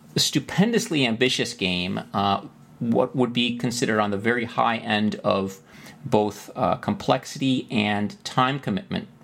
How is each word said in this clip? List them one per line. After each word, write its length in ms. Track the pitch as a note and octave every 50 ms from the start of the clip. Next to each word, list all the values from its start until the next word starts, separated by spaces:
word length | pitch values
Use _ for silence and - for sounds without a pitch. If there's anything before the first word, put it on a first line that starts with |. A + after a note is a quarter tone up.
| - - -
a 60 | -
stupendously 840 | - - - D3 - - - - G3 A#3 A#3 G3+ - - E3 C#3+ C3
ambitious 500 | A#2 A2 A#2 B2+ B2+ - - A#2+ - -
game, 480 | - G2+ F2+ F2+ F2 F2+ F#2 G#2 A2+ - - -
uh, 280 | G2 G2+ G2+ G2 - - - - - - - - -
what 380 | B2 A#2 A#2 B2+ B2+ B2 -
would 160 | C3 B2 A#2
be 240 | A#2+ A#2+ A#2+ A#2+ A#2+ -
considered 400 | - A#2+ A2+ - - - A2 G#2+
on 140 | G#2 G#2
the 40 | G2+
very 280 | G2 G#2+ A2+ A#2+ B2 A#2
high 320 | A#2 - B2 A#2+ A#2 A2+
end 400 | A#2 A#2 A2+ G#2+ G#2 G#2+ G#2 - - -
of 340 | G#2 G2 G2 G2 F#2+ - - - - - - - - - - -
both, 460 | - - G#2+ G#2 G#2 F#2+ - - - -
uh, 220 | C3 A#2 F2 E2
complexity 880 | - - - G#2 - - - C3 C3+ - - - D3+ C3+ C3+ B2+ B2+ - -
and 540 | - G#2+ G#2 G#2 G#2 G2+ G#2 G2 - - -
time 360 | - - C3 B2+ C3 C#3 C#3
commitment 480 | - - G2 F#2 - - F#2 F2+ - - - -